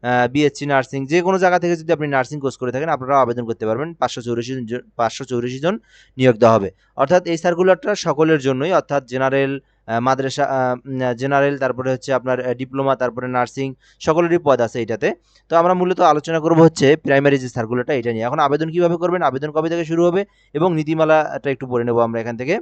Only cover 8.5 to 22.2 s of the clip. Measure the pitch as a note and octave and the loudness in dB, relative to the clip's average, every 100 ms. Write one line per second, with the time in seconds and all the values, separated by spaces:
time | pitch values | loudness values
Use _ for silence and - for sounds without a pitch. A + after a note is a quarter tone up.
8.5 | C3 D3+ F3 - C#3+ B2 B2+ C3 C#3 C3+ | -2 0 0 0 -4 -4 -2 0 0 0
9.5 | C#3 _ _ - A2+ B2 C3 C3+ B2+ C#3 | -4 _ _ -6 -2 0 0 -2 -2 -2
10.5 | C3+ B2+ B2 C#3 C3 B2+ A#2+ C3+ C#3 C#3 | 0 -2 -2 -6 -4 -4 -4 -2 0 0
11.5 | C#3+ C3+ A#2+ B2+ B2+ - C3 B2 B2+ B2 | 0 -4 -4 -4 -4 -2 -4 -2 -4 -4
12.5 | B2 B2+ C3+ C3+ C3 B2 A#2 B2+ B2+ B2 | -6 -6 -4 -2 0 -2 -4 -6 -2 -4
13.5 | - C3+ C3 _ _ - D#3+ F3 E3+ D3 | -4 -8 -8 _ _ 0 2 2 2 2
14.5 | B2+ A#2 B2+ A2+ A2+ E3+ - _ _ _ | 2 2 -2 -4 -2 -2 -4 _ _ _
15.5 | E3 E3+ F#3 F3+ F3+ F3 D3+ D3 E3 D#3 | 2 2 2 0 2 2 2 0 -2 2
16.5 | E3 E3 D#3+ C3+ D3 - C#3 C#3+ C#3 B2+ | 6 6 6 4 4 4 4 4 2 -2
17.5 | B2+ A2 B2 A#2+ C#3+ A2+ A2+ A2+ D3 C#3+ | -6 -4 -4 -2 -2 -2 -2 -4 0 2
18.5 | D3 D#3+ E3 F3 E3+ F3 F3+ D#3 C3 D3+ | 2 -2 0 0 0 -2 0 0 -2 -4
19.5 | D3+ D#3 E3+ D#3 E3 F3 F3 G3+ _ _ | -2 -2 -4 -4 2 2 2 -4 _ _
20.5 | D3 F3 D#3+ D#3 D#3+ D#3 D#3 D3+ C#3 C#3+ | -2 0 0 -2 0 4 4 2 -4 -4
21.5 | C3 C3 B2 A#2+ A#2 A#2 A#2 | -4 -4 -2 0 2 2 0